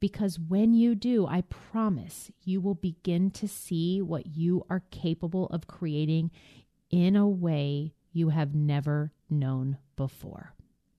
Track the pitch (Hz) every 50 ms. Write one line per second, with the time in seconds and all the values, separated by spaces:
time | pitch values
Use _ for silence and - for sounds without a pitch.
0 | - 196 - - 214 196 160 165 165 160 190 196 214 226 233 233 233 240 233 202
1 | - 247 247 226 185 - 156 180 180 - - - - - - 226 220 214 185 127
2 | 85 - - - - - - _ _ 185 185 196 175 202 202 - - 180 165 -
3 | - 185 170 170 185 196 - - - 202 - - - - 180 165 165 175 185 196
4 | 196 160 165 143 - 170 147 160 165 170 180 180 - - 180 185 - _ - -
5 | - 170 165 - - 165 175 185 185 - - 165 - - - - 180 160 151 147
6 | 156 151 160 160 160 165 - - - - - - - _ _ _ _ _ - 175
7 | 175 185 196 208 202 208 196 185 175 170 160 147 143 143 143 143 147 160 - _
8 | _ _ - 170 165 160 151 160 151 143 147 151 151 147 143 143 143 151 147 147
9 | 147 151 - _ _ - 156 147 139 131 131 131 127 135 139 - _ _ _ -
10 | 135 135 - - - - - - - - - - - _ _ _ _ _ _